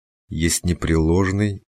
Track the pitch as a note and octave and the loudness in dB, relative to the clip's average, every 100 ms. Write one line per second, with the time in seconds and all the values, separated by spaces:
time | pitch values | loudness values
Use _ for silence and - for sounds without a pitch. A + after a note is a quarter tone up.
0 | _ _ - D2+ E2 - F2 E2 D#2 D#2+ | _ _ -12 -4 -2 0 -2 -2 0 2
1 | D#2+ F2+ F#2+ G2 G#2 F#2+ | 2 2 2 0 -2 -4